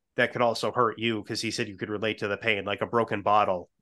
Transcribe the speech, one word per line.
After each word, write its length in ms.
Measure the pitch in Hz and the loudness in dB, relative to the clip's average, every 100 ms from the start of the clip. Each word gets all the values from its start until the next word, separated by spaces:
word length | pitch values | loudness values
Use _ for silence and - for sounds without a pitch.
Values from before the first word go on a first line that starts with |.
| _ - | _ 0
that 140 | 120 | 0
could 100 | 120 | 4
also 300 | 120 113 110 | 2 2 -2
hurt 260 | 123 113 107 | 2 0 2
you, 240 | 117 107 | -2 -2
'cause 180 | 104 110 | -4 -4
he 100 | 113 | -4
said 160 | 120 107 | -4 -6
you 80 | |
could 140 | 95 107 | -6 -6
relate 300 | 104 107 - | -2 -2 -2
to 100 | 104 | -4
the 80 | 98 | -2
pain, 260 | 113 101 | 0 0
like 160 | 98 104 | -2 -4
a 60 | |
broken 360 | 98 117 113 107 | 0 0 0 0
bottle, 480 | 104 104 98 90 - _ | 4 4 4 0 -6 _